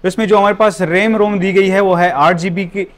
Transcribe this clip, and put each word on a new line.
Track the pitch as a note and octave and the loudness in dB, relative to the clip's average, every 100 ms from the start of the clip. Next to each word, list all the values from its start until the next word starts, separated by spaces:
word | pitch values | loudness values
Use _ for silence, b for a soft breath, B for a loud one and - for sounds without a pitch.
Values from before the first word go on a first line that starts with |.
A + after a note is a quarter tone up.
तो | F#3 | -6
इसमें | F3+ G#3+ | -4 0
जो | G#3 | 2
हमारे | G#3 | 2
पास | G3+ G#3+ F#3 | 2 0 0
रैम | F3 F3+ A3 | -2 0 0
रोम | G#3+ G#3 G3+ | 0 0 0
दी | F#3 | 0
गई | F#3+ G3 | 2 2
है | F#3+ | 2
वो | G3 | 2
है | F3 F3 | 2 0
आठ | C3+ D#3 F3 | 2 2 2
जी | F#3 | -4
बी | F3 | -6
की | F3+ G3 F#3+ | -6 -8 -10